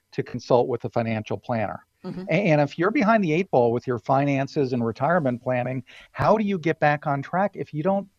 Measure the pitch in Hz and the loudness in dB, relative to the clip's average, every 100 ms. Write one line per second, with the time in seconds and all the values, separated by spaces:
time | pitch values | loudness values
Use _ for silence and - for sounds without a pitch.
0 | _ - 127 123 - 123 123 120 117 - | _ -8 -6 -6 2 4 4 -2 -4 -4
1 | 113 110 110 101 - 117 98 - - _ | -2 -2 -4 -8 -4 -2 -4 -6 -16 _
2 | 185 175 185 165 208 151 143 - 180 262 | -12 -10 -2 0 4 4 2 0 0 2
3 | 208 226 180 156 196 143 120 120 127 120 | 4 4 2 0 2 2 2 2 -2 -4
4 | - 135 143 139 135 - 135 127 117 110 | 0 0 2 0 -2 -2 -2 0 -2 -2
5 | 139 180 135 120 135 127 127 131 - - | 0 2 0 -2 -2 -2 -2 -6 -10 -18
6 | - - 147 220 202 196 160 156 151 147 | -12 -2 2 2 2 -2 -2 0 2 0
7 | 160 139 135 175 202 - 147 151 165 196 | -2 -4 -2 -2 -2 -4 -8 -4 -2 -2
8 | 196 | -4